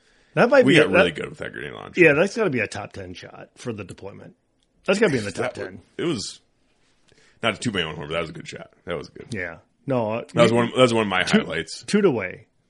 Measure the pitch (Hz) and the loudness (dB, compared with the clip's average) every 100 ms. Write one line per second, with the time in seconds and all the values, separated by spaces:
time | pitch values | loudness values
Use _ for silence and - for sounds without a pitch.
0 | _ _ _ 151 233 277 233 151 - 175 | _ _ _ 0 4 6 6 6 6 4
1 | 180 156 - - - 55 69 57 50 - | 2 0 -10 -10 -12 -10 -12 -12 -4 6
2 | 165 143 196 233 202 127 101 104 107 - | 6 6 2 0 -2 -2 -4 -8 -12 -12
3 | 92 90 - 95 95 - 123 104 92 - | -14 -16 -18 -20 -20 -14 -12 -12 -12 -16
4 | 95 104 104 _ _ _ _ _ - 202 | -18 -18 -20 _ _ _ _ _ -2 2
5 | 220 131 101 - 123 - 95 95 - - | 2 2 -2 -4 -6 -6 -12 -14 -14 -6
6 | 165 127 - - _ _ _ _ _ _ | -4 -4 -8 -14 _ _ _ _ _ _
7 | _ _ _ _ 113 101 123 98 80 78 | _ _ _ _ -4 -2 -2 -2 -4 -6
8 | 73 82 82 80 - - - _ - 82 | -6 -4 -4 -8 -14 -16 -18 _ -8 -8
9 | - - - 107 87 82 _ _ - 127 | -10 -16 -12 -10 -10 -12 _ _ -4 -2
10 | 107 113 - 117 117 117 117 120 127 113 | -2 -4 -4 2 4 4 2 4 4 4
11 | 104 92 90 214 - 80 82 - - 202 | 0 0 2 0 0 -6 -8 -12 -2 2
12 | 196 120 92 92 _ _ _ | 2 2 -4 -10 _ _ _